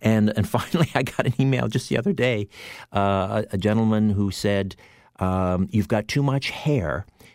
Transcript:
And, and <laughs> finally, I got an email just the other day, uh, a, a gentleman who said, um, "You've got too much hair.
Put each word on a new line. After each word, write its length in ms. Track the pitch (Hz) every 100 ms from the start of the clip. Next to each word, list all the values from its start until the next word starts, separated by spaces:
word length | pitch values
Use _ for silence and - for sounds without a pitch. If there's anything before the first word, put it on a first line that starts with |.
And, 260 | 113 110 107 110
and 100 | 104
<laughs> 0 |
finally, 420 | 117 - 170 165
I 100 | 131
got 200 | 135 -
an 100 | 131 -
email 280 | 135 127 117
just 200 | 120 -
the 80 | 127
other 160 | 156
day, 360 | 170 127 113 104 - - - -
uh, 520 | 104 98 98 95 107 110
a, 40 |
a 20 | 95
gentleman 540 | 104 107 113 107 107
who 200 | 101 101
said, 460 | - 104 101 98 - - - _ -
um, 480 | 92 92 90 90 95
"You've 180 | 107 98
got 180 | 107 107
too 160 | 147
much 280 | 139 139 -
hair. 560 | - 156 147 80 64 - _ -